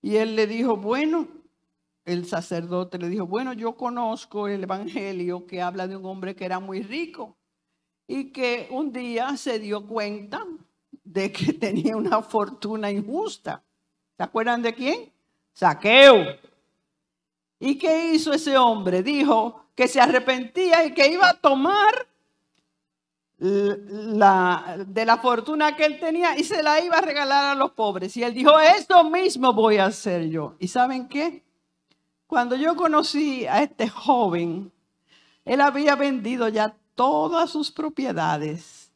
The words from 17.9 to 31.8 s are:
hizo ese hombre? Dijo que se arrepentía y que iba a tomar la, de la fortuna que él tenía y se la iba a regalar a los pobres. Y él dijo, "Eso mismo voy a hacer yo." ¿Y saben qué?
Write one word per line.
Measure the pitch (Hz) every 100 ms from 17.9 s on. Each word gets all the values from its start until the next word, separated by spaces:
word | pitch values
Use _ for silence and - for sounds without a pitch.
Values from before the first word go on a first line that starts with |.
| 320 330
hizo | 311 311
ese | 294 311 269
hombre? | 247 220 185 180
Dijo | 202 285 285 226 226 - _
que | - 247
se | 269
arrepentía | 240 254 254 254 240 - 370 330
y | 320
que | 330 277
iba | 349 370
a | 339
tomar | 294 269 294 403 415 508 508 _ _ _ _ _ _ _ _ _ _ _ _ _
la, | 180 202 202 202 202 208 214 214 202 190 180 170 180 180 196
de | 196
la | 226 233
fortuna | 247 240 226 311 302 302
que |
él | 302 294
tenía | 330 320 349 285
y |
se | 349 381
la | 302 302
iba | 349 330
a |
regalar | 320 285 277 277
a | 277
los | 277 262
pobres. | - 214 190 185 240
Y |
él | 240
dijo, | 240 285 311
"Eso | 311 392 - 359 311
mismo | 349 370 254 254
voy | 214 220 214
a | 190
hacer | - 208 175 160
yo." | 160 147 -
¿Y | 180
saben | 247 247 262 254
qué? | 285 330 - _ _ _ _